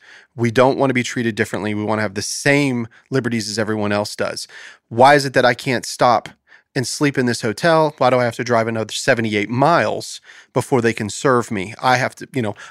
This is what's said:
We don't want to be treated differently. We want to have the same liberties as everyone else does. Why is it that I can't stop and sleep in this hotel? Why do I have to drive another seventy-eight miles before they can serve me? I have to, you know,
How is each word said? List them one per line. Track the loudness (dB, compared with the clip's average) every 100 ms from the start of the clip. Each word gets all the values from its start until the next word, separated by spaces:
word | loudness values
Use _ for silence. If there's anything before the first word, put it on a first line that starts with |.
| -18 -20 _ -4
We | 0
don't | 4 4 4
want | 0
to | 0
be |
treated | -2 -2 -2 -2
differently. | -4 -4 -4 -4
We |
want | -2 -2
to |
have | -2 -6
the |
same | -8 -2 2 2 2 -2 -6 _ -4
liberties | -2 -2 -2 -4
as | -4
everyone | -2 -2 0
else | -2 -2 -4
does. | -6 -6 -12 -16 -20 -20 -4
Why | 4 6
is | 6 4
it |
that | 2 2
I |
can't | 2 -2 -4 -4
stop | 0 2 2 -2 -16 _ _ _ -6
and | -4
sleep | -2 0 0
in | -2
this | -2
hotel? | -4 0 2 2 2 0
Why | 2
do | 2
I | 0
have | -4
to |
drive | 0 0 0
another | -2 -6
seventy-eight | -4 0 0 0 -2 -2
miles | 0 2 2 0 -4 -10 -14 -18 -20 -8
before | -6 0 0
they | 0
can | 0 -4
serve | -2 2 2 0
me? | -6 -8 -4
I | 0 2
have | 0 -6
to, | -10
you | -6
know, | -6 -6 -8